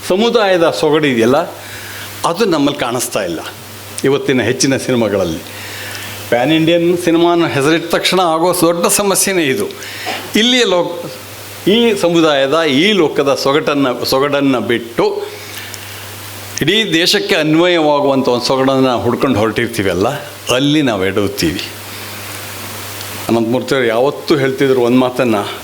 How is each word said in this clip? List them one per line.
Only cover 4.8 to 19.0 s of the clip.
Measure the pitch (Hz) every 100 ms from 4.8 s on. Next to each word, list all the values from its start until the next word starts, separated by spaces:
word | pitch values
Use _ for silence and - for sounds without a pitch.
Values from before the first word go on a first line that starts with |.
| - 123 110 101 85 80 - - - - - - - - -
ಪ್ಯಾನ್ | 120 131
ಇಂಡಿಯನ್ | 160 160 170 170 175
ಸಿನಿಮಾ | 175 165 170
ಅನ್ನೋ | 170 160
ಹೆಸರಿಟ್ಟ | 135 139 165 165
ತಕ್ಷಣ | 190 - 180
ಆಗೋ | 180 160 175
ದೊಡ್ಡ | 175 165 170 208
ಸಮಸ್ಯೆನೇ | 190 202 185 - 190
ಇದು. | 147 113 98 - - - - - - -
ಇಲ್ಲಿಯ | 233 254
ಲೋಕ, | 220 180 170 170 160 - - - - - -
ಈ | 220 233 -
ಸಮುದಾಯದ, | 170 170 160 143 135 156
ಈ | 165 135 190
ಲೋಕದ | 208 151 - 139
ಸೊಗಟನ್ನು, | 127 139 139 160 143 135 123
ಸೊಗಡನ್ನು | 113 131 143 143 139 127
ಬಿಟ್ಟು | 107 117 - - 208 - - - - - - - - - - - - - - -
ಇಡೀ | 139 208 208
ದೇಶಕ್ಕೆ | 160 175 202 202
ಅನ್ವಯವಾಗುವಂಥ | 185 156 156 175 175 151 143 139 131 127
ಒಂದು | 120
ಸೊಗಡನ್ನು | - 135 131 135 131 117